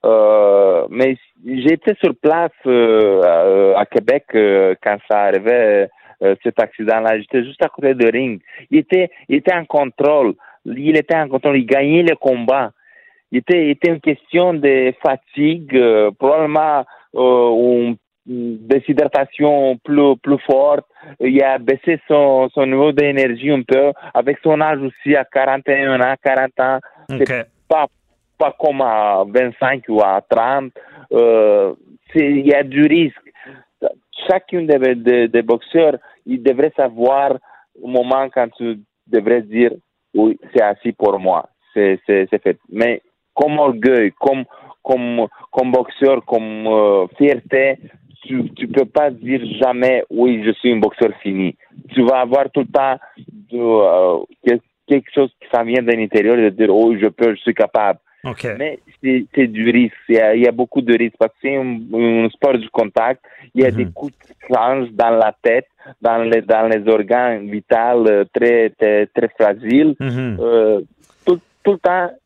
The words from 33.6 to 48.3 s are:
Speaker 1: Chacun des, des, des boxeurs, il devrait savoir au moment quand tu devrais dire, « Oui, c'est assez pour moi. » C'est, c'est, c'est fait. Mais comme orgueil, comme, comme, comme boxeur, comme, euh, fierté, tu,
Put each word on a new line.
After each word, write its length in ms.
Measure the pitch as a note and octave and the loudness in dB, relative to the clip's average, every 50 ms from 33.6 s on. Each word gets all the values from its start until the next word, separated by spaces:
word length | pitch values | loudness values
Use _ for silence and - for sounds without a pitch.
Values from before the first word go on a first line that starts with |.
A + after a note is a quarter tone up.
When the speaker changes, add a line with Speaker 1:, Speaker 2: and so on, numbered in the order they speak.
| _ _ _ _ - - - _ _ _ - - - - | _ _ _ _ -8 -8 -8 _ _ _ -18 -12 -4 -2
Speaker 1:
Chacun 340 | F#3 F#3+ _ - - F3+ | -2 -2 _ -4 -6 -4
des, 320 | E3 D#3 D3 C3+ C3 C3 B2+ | 0 0 0 2 2 0 0
des, 320 | A#2+ A2+ B2 B2 B2 A#2 A2+ | 0 2 2 2 2 2 2
des 140 | A#2 A#2 | 0 -2
boxeurs, 520 | A2+ A2+ A#2+ A2+ - - - E3 E3 D3+ C#3 - _ - - _ _ | 0 0 -2 -2 -2 -2 0 2 2 2 0 -2 _ -20 -20 _ _
il 180 | - B2+ B2+ | -8 -8 -2
devrait 300 | A#2 C3+ B2+ B2 D3 D#3 - | 0 0 0 2 -2 -2 0
savoir 580 | - C#3 B2+ A2+ A2+ A#2+ B2+ C3+ C#3 C#3 C#3 C3+ - _ _ - - _ _ _ - | -2 -2 -2 -2 0 0 0 2 0 0 -2 -4 -6 _ _ -20 -20 _ _ _ -18
au 60 | - | -14
moment 420 | B2 B2+ B2 B2 B2 C3 C3+ C#3 C3 | -4 -2 -2 0 0 -2 -2 -2 -4
quand 160 | - C3 A#2+ A2+ _ | -2 -4 -4 -4 _
tu 220 | - A#2+ A#2 A2+ G#2 G#2 _ _ _ _ | -10 -8 -8 -8 -10 -14 _ _ _ _
devrais 360 | _ A2 A2+ G2+ A2+ A#2+ A#2+ | _ -2 -2 0 2 0 0
dire, « 280 | A2 G#2 A2 A#2 A#2+ A#2 A2+ F2+ _ _ _ _ _ _ - | -2 -4 0 0 0 0 0 -6 _ _ _ _ _ _ -2
Oui, 240 | G2 A2 A2 G#2+ - - - | 0 0 0 0 -4 -10 -4
c'est 100 | - - | 0 0
assez 300 | G#2+ G#2 G2+ _ - A#2 | 0 0 -2 _ -6 -8
pour 260 | A2 _ G2+ G#2 G2+ G2 | -6 _ -2 -2 -2 0
moi. » 280 | F#2 F#2 F2+ E2 - _ _ _ _ _ _ | -2 -2 -2 -2 -4 _ _ _ _ _ _
C'est, 260 | G#2+ G2+ G2 F#2+ F#2 _ | 0 0 0 0 -2 _
c'est, 200 | - G#2 G2 F#2+ - | -2 0 0 0 0
c'est 120 | - G2+ | -2 -2
fait. 160 | _ G2 E2+ - _ _ | _ -2 -4 -4 _ _
Mais 300 | - G#2+ A#2 A#2+ A#2 - _ _ _ _ _ _ _ | -6 -4 -2 -2 -2 -6 _ _ _ _ _ _ _
comme 240 | - C#3+ D3+ D3 D3+ | -2 -2 0 2 0
orgueil, 540 | D3 C#3 B2 A2 A2 C3 C3 A#2+ A2 F#2+ - _ | 0 0 0 0 2 2 2 4 2 0 -2 _
comme, 260 | - C#3 C3+ C3+ B2+ _ - - - - - _ | -2 -2 -2 -2 -6 _ -18 -20 -20 -20 -20 _
comme, 460 | _ - C3 B2+ B2 A#2+ A#2+ A#2 A2+ - _ - - _ | _ -4 -2 -2 -2 -4 -4 -4 -4 -6 _ -20 -20 _
comme 180 | - C#3 B2+ B2+ | -4 -2 -2 0
boxeur, 540 | B2 B2+ B2 - - - C#3 C3+ C3+ A#2+ - | 0 -2 -2 -4 -4 0 2 2 2 0 -2
comme, 420 | - B2 A2+ A2 A2 A2 G#2+ G#2+ | -4 -4 -4 -4 -6 -12 -8 -4
euh, 400 | A2 A2 G#2+ G#2+ G#2 G2+ G2 F#2 F#2 - - | 0 2 2 2 4 2 2 0 -2 -2 0
fierté, 600 | C#3+ C#3+ C#3 A#2+ _ - - C3 C3+ C3+ C3 - - - _ _ _ _ _ _ - | 0 0 0 -2 _ -4 -2 0 0 0 -2 -6 -12 -20 _ _ _ _ _ _ -14
tu, 260 | - | -10